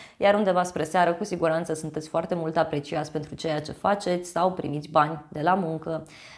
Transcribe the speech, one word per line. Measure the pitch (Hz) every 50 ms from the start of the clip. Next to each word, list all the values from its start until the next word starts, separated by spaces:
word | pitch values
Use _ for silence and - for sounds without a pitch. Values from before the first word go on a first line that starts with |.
| - - -
iar | - - 196 208
undeva | 208 214 190 180 180 175
spre | 175 - 175 160
seară, | 160 - 185 175 170 170
cu | 170 208
siguranță, | 202 - 170 170 160 160 165 170 - 160
sunteți | 156 160 156 147 160 156 -
foarte | - 165 165 - 180
mult | 170 160 160 156
apreciați | 165 160 156 147 147 143 - 170 156 151 147 -
pentru | 156 147 - 139
ceea | - - 165 151 151
ce | 151 - -
faceți | - - 196 202 202 - 180 180 180 180 175
sau | - 170 175 185 185
primiți | 180 151 139 143 151 147 147
bani | 156 156 147 151 165 151 - -
de | - 151
la | 147 170 185
muncă, | 202 185 160 160 156 - 165 160 156 156 - - - - - -